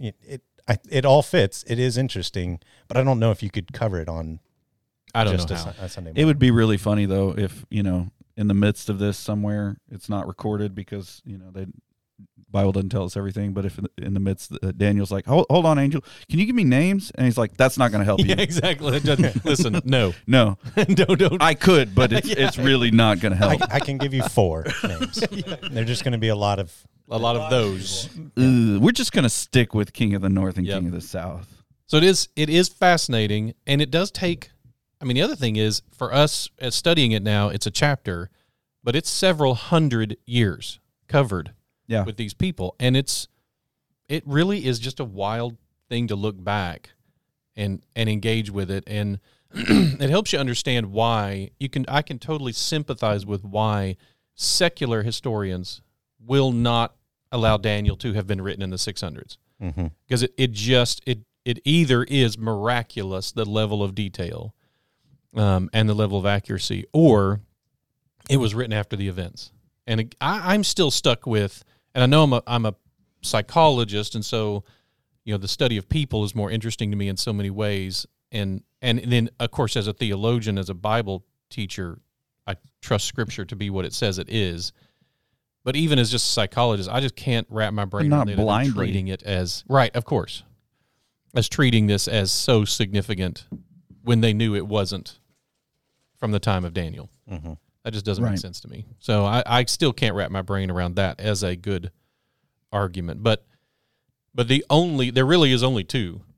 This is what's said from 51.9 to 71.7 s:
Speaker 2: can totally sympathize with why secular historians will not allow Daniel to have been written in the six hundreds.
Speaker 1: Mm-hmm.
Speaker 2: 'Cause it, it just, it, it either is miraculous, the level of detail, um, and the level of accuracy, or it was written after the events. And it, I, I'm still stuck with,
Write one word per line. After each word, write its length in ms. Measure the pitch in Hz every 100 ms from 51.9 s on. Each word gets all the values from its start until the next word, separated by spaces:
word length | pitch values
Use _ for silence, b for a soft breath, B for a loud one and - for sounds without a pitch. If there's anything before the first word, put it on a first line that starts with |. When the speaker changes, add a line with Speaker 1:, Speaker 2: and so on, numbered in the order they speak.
| 143
Speaker 2:
can 180 | - 131
totally 340 | - 151 131
sympathize 720 | 110 - 156 147 127 110 104 101
with 180 | 101
why 520 | 98 104 107 104 98 90 _ _ _
secular 680 | - - - 175 - 131 113
historians 800 | 107 110 131 107 98 92 92 - _ _ _ _
will 320 | 110 139 135
not 440 | 120 120 117 110 - _ _ _
allow 280 | 123 113 107
Daniel 380 | 107 104 104 98
to 160 | 123
have 120 | 104 98
been 140 | 98
written 220 | 95 95
in 80 | 95
the 80 | 92
six 240 | - 95
hundreds. 340 | 92 69 - - _ _
Speaker 1:
Mm-hmm. 260 | 92 71 80 - -
Speaker 2:
'Cause 140 | 123
it, 100 | 117 -
it 140 | 131
just, 500 | 104 110 127 120 - -
it, 120 | 117 - _
it 140 | - 117 139
either 380 | 165 147 123
is 340 | 127 139 120 107
miraculous, 920 | 110 104 110 120 113 - 95 95 -
the 120 | 117
level 380 | 107 107 107 104
of 120 | 101
detail, 600 | 98 98 - 87 - 107 - _ _ _ _ _ _ _ 113
um, 320 | 104 92 92
and 120 | 113 107
the 60 |
level 240 | 104 104 98
of 60 |
accuracy, 640 | 98 101 - 98 - 98 -
or 480 | 156 160 107 98 104 - _ _ _ _ _ _ _ -
it 80 | 139
was 160 | 113
written 180 | 107 120
after 240 | 107 101 98
the 120 | 98
events. 440 | 92 87 - - _ _ _ -
And 140 | 113
it, 140 | 113 -
I, 320 | 139 208 175
I'm 100 | 208
still 260 | 196 - 151
stuck 360 | - 147 117 -
with, 360 | 107 101 - -